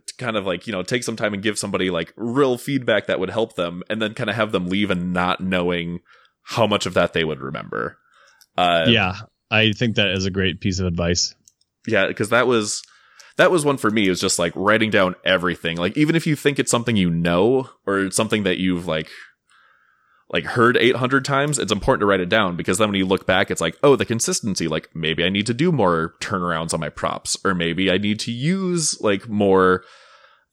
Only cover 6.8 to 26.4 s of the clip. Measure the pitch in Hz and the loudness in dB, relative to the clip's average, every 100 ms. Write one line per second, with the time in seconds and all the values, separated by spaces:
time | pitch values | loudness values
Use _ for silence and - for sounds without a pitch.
6.8 | 95 92 87 87 80 71 67 62 50 52 | 0 2 2 2 -2 -2 -8 -10 -8 -6
7.8 | 60 - _ _ _ _ _ - 90 85 | -6 -10 _ _ _ _ _ 0 2 4
8.8 | 80 110 95 92 113 _ - 110 110 104 | 4 2 2 -4 -14 _ -4 2 2 2
9.8 | 123 120 101 95 95 92 95 82 104 92 | -2 0 0 0 -2 0 -2 -2 -4 -2
10.8 | 92 85 85 90 - - _ _ _ _ | -2 0 0 0 -2 -8 _ _ _ _
11.8 | - 107 95 98 107 117 123 117 104 - | -2 0 0 -2 0 2 2 2 0 -6
12.8 | - _ _ - - - 175 175 147 135 | -10 _ _ -20 -8 2 4 4 2 0
13.8 | 113 110 98 90 98 - 85 82 98 110 | 0 2 2 2 0 0 -2 0 2 4
14.8 | 110 104 92 90 - 92 87 85 85 85 | 4 2 2 0 0 2 2 -2 -4 -2
15.8 | 90 110 151 160 165 147 147 139 131 123 | -2 0 2 2 0 0 0 0 0 -2
16.8 | 120 110 90 82 85 87 107 131 127 - | 0 2 2 2 2 2 4 2 -2 -8
17.8 | - 98 98 - 110 110 95 92 92 87 | -4 -2 -2 -2 -2 0 0 0 0 -2
18.8 | 85 80 80 - - _ _ _ _ _ | -2 -4 -6 -12 -20 _ _ _ _ _
19.8 | _ _ _ _ - 85 76 123 117 123 | _ _ _ _ -8 -6 -4 2 4 4
20.8 | 120 113 123 135 131 139 143 147 196 208 | 4 2 0 -2 0 -2 -2 -2 -2 -2
21.8 | - 127 101 98 87 110 98 87 85 92 | 0 2 2 2 2 2 2 -2 -2 0
22.8 | 107 98 92 95 - 92 101 90 82 - | 2 2 2 0 2 0 0 -2 -4 2
23.8 | 147 127 98 117 - 185 113 92 82 80 | 4 4 2 -2 -2 -4 -4 -4 -2 -4
24.8 | - 82 80 80 85 98 107 120 170 156 | -6 -6 -4 0 0 0 -2 0 0 2
25.8 | 95 85 82 - - 101 | 2 2 -2 -6 -6 -4